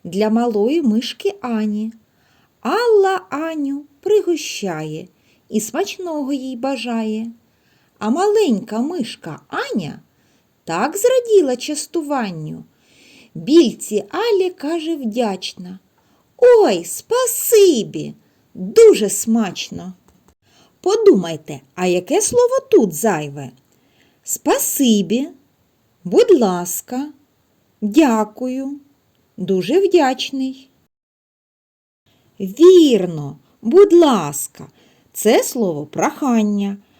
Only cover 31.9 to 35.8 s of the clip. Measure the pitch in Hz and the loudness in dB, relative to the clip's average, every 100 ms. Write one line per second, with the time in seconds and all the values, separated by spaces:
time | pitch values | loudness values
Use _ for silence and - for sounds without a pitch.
31.9 | _ _ _ _ _ 190 202 339 370 302 | _ _ _ _ _ -10 6 8 8 6
32.9 | 220 180 160 143 147 _ _ 220 330 403 | 4 0 -6 -10 -12 _ _ 0 4 6
33.9 | 339 311 220 147 147 - - 135 _ _ | 6 4 2 -2 -8 -12 -16 -20 _ _
34.9 | _ _ - 208 302 508 254 196 151 | _ _ -4 2 2 0 -2 -4 -4